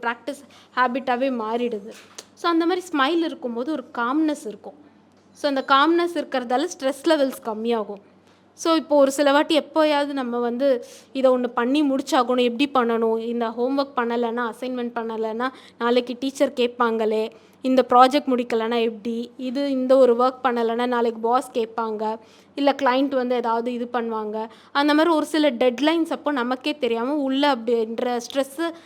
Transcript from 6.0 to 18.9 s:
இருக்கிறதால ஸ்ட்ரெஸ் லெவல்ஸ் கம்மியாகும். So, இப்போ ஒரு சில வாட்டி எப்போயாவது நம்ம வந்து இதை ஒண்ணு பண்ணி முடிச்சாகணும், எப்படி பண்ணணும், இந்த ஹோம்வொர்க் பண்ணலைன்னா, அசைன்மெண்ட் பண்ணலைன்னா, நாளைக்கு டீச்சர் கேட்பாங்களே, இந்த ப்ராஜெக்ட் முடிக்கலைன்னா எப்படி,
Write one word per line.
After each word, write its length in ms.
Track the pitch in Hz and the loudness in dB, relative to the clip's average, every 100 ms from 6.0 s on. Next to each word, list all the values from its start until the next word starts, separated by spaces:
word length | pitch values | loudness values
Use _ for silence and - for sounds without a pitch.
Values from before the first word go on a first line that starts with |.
| 349 320 | 0 -4
இருக்கிறதால 520 | 285 262 240 254 339 - | -4 -6 -2 -2 -2 -4
ஸ்ட்ரெஸ் 260 | 269 277 | -6 -2
லெவல்ஸ் 380 | 339 320 269 - | 0 2 0 -2
கம்மியாகும். 580 | 240 214 233 233 208 202 - _ _ _ _ | -8 -6 -2 -2 -4 -12 -18 _ _ _ _
So, 200 | - 339 | -6 0
இப்போ 220 | 320 247 294 | 0 4 4
ஒரு 140 | 277 | 4
சில 220 | 277 285 | 4 4
வாட்டி 260 | 285 302 311 | 4 4 0
எப்போயாவது 480 | 277 320 302 285 285 | 0 0 2 2 -2
நம்ம 320 | 277 240 240 | -4 -4 -2
வந்து 460 | 240 240 277 240 - - - | -2 0 0 0 -4 -20 -10
இதை 180 | 269 262 | 0 2
ஒண்ணு 160 | 254 240 | 2 0
பண்ணி 360 | 240 240 294 | -2 0 2
முடிச்சாகணும், 720 | 285 269 - 302 247 247 247 233 | 2 0 0 0 2 2 0 0
எப்படி 140 | 285 | 0
பண்ணணும், 460 | 277 233 226 226 226 | 2 0 0 0 -2
இந்த 300 | 226 240 226 | -2 -4 -4
ஹோம்வொர்க் 500 | 233 247 277 277 254 | -2 -2 -2 -2 -2
பண்ணலைன்னா, 520 | 233 240 240 233 233 | -2 -2 -2 -2 -4
அசைன்மெண்ட் 420 | 214 254 254 240 | -6 -8 -6 -6
பண்ணலைன்னா, 540 | 240 226 220 220 220 254 - - - | -6 -8 -6 -4 -4 -6 -8 -20 -4
நாளைக்கு 380 | 233 247 240 247 | 0 0 0 -6
டீச்சர் 320 | 269 - 277 | -6 0 -2
கேட்பாங்களே, 800 | 269 240 240 233 226 220 220 220 - - _ | 0 -2 0 0 2 0 0 -2 -8 -20 _
இந்த 220 | 262 262 254 | 0 2 6
ப்ராஜெக்ட் 380 | 247 254 285 277 | 8 8 6 2
முடிக்கலைன்னா 560 | 247 240 226 220 240 | -2 0 -2 0 0
எப்படி, 480 | 233 | -2